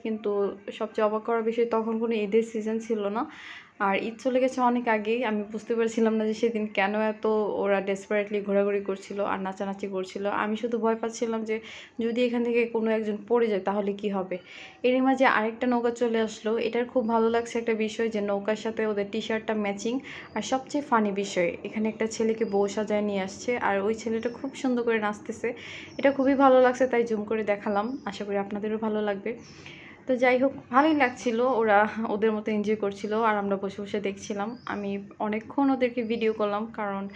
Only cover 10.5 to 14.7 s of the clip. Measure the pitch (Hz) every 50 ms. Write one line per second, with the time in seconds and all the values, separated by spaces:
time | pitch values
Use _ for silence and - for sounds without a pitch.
10.5 | 220 220 220 233 240 226 208 226 226 226 226 233 226 - 247 226 226 220 220 214
11.5 | 220 220 220 - - - - - _ - 226 233 226 247 247 247 233 247 240 240
12.5 | 233 240 233 226 233 226 220 220 220 220 220 214 208 208 208 - 233 240 233 226
13.5 | 208 185 190 202 196 208 202 202 202 202 226 208 196 196 185 190 180 180 - -
14.5 | - - - -